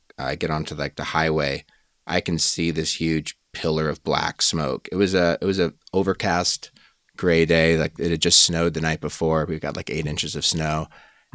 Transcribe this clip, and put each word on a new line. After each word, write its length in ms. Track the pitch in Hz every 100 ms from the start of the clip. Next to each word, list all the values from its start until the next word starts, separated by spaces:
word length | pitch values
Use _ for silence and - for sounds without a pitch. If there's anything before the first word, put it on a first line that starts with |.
| _ -
I 180 | 65 71
get 140 | 82
onto, 240 | 78 78
like, 220 | 76 71 -
the 80 |
highway, 640 | 76 82 80 78 71 69 - _ _ _ -
I 140 | 90
can 180 | - 82
see 320 | - - 82
this 300 | 78 80 -
huge 360 | 82 80 73 - _
pillar 360 | - 85 78 78
of 140 | 71
black 380 | - 73 80 -
smoke. 460 | - 85 71 65 -
It 40 | 90
was 180 | 98
a, 240 | 92 87 78
it 40 | 98
was 140 | 95
a 140 | 85 - _
overcast 760 | 95 95 92 104 87 90 - - _ _ _ _ -
gray 280 | 90 82 82
day. 320 | 82 80 82
Like, 220 | 78 -
it 120 | 85
had 100 | 82
just 200 | 87 -
snowed 320 | - 85 85
the 80 | 80
night 200 | 80 78
before. 440 | 76 - 80 80 76
We 140 | 80
got, 160 | 73 71
like, 140 | 82
eight 180 | 78 76
inches 280 | 76 76 71
of 100 | -
snow, 420 | 82 78 78 78 - - _ _